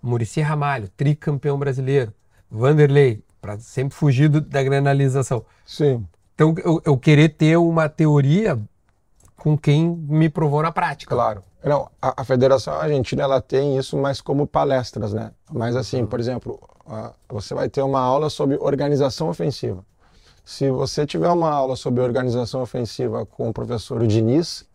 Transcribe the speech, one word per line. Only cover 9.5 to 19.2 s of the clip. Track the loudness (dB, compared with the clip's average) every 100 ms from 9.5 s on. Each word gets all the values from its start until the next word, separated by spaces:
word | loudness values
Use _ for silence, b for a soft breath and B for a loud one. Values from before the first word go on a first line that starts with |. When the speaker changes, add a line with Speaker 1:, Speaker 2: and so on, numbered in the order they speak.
| 0
Speaker 1:
quem | 2 2 2
me | -2 -2 2 2
provou | 2 0 0
na | -2
prática. | -2 -4 -6 -4
Speaker 2:
Claro. | -2 0 -4 -14 _
Não, | -2 -2 -2 _
a, | -4 -4
a |
Federação | 0 2 4 4 0
Argentina, | -4 -2 -2 -2 -2
ela | 0 0
tem | 0 -2 0 -2
isso, | -4 -4
mas | -4 -4
como | -4 -2 0
palestras, | 0 0 0 -2 -8 -6
né? | -6 -8 -16 _
Mas | -6 -4
assim, | -4 -4 -4
Speaker 1:
Uhum. | -4
Speaker 2:
por | -4
exemplo, | -6 -6 -10 -14 -16 _ -16
a, | -14 -14 -18 _
você | -12 -8
vai | -6 -4
ter | -2
uma | -2 0
aula | 0 0 -2
sobre | -2 -2 0
organização | 0 -2 0 0 0 -2